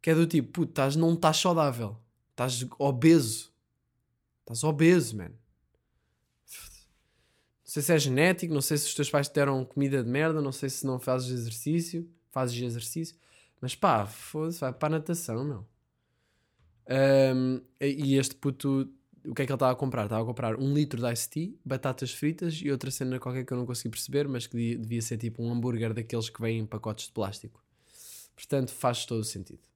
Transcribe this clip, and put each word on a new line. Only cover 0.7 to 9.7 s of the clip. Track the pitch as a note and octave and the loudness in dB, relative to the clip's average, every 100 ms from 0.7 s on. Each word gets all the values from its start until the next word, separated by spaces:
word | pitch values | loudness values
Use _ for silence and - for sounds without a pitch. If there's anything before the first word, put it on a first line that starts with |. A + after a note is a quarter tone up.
estás, | - C3+ D3+ | 0 2 4
não | E3 | 2
estás | E3+ E3+ D#3 | 4 4 4
saudável. | F#3 E3 D3 A#2+ G#2+ A2 _ _ _ | 2 4 2 0 -6 -8 _ _ _
Estás | - B2+ B2 B2 - | -4 -4 -2 -6 -2
obeso. | C#3 B2+ D#3+ E3 A2+ G#2+ - _ _ _ _ _ _ _ _ _ | 0 6 8 8 6 -4 -10 _ _ _ _ _ _ _ _ _
Estás | - A#2+ | -12 -2
obeso, | D3+ D3 D#3+ F3+ A#2 G#2+ | 0 6 8 8 4 -6
man. | F2+ | -10
Não | - _ _ _ _ _ _ _ _ _ _ _ - - - _ _ _ _ _ _ _ _ | -16 _ _ _ _ _ _ _ _ _ _ _ -20 -20 -20 _ _ _ _ _ _ _ _
sei | - - | -8 -4
se | D3 | 2
é | E3 | 4
genético, | C#3 B2+ E3+ F#3 E3+ | 4 4 4 4 0
não | D3 | -2
sei | - D3 | 0 0
se | - | 0
os | |
teus | - C#3+ | -2 0
pais | D3 C#3 | 2 2
te | |
deram | - C#3+ C3+ | 2 2 2
comida | B2+ | -2